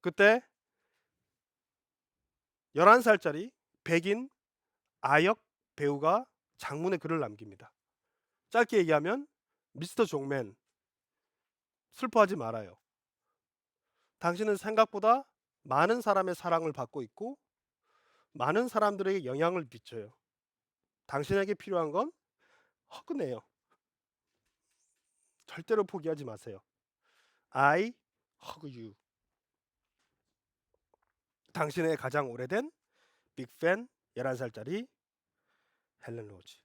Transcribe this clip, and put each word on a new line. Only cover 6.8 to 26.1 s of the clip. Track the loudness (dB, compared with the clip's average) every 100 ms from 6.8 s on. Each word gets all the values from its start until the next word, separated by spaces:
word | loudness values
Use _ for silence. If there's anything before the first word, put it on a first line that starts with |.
| -4 -4
글을 | -4 -4
남깁니다. | -4 -10 -20 -20 -20 _ _ _ _ _ _ _ _
짧게 | 0 2 2
얘기하면, | 4 2 2 -4 -8 _ _ _ _
"미스터 | -14 -10 -2 0
종맨, | -2 -4 -4 -6 -12 _ _ _ _ _ _ _ _ _ _ _ _ _
슬퍼하지 | -10 -2 4 4 2
말아요. | -6 -8 -10 -18 _ _ _ _ _ _ _ _ _ _ _ _ _ _
당신은 | -4 -2 -2 -2
생각보다 | -2 2 2 2 2 2 0 _ _ _
많은 | -4 2 2 2
사람의 | 2 0 0 -4
사랑을 | -2 -2 -2
받고 | -6 -10 -10
있고 | -12 -12 -14 -14 _ _ _ _ _ _ _ _ _
많은 | -4 0 0 0
사람들에게 | 2 2 2 0 -2 -4
영향을 | 0 0 0 -8
미쳐요. | -16 -16 -14 -14 _ _ _ _ _ _ _ _ _ -8
당신에게 | -6 -2 -2 0
필요한 | -4 -4 -4 -2
건 | -2 -4 _ _ _ _ _ _ _ _
허그네요. | -20 -10 -6 -6 -8 _ _ _ _ _ _ _ _ _ _ _ _ _ _ _ _ _ _ _ _ -20
절대로 | -18 -2 0
포기하지 | 0 -4 -6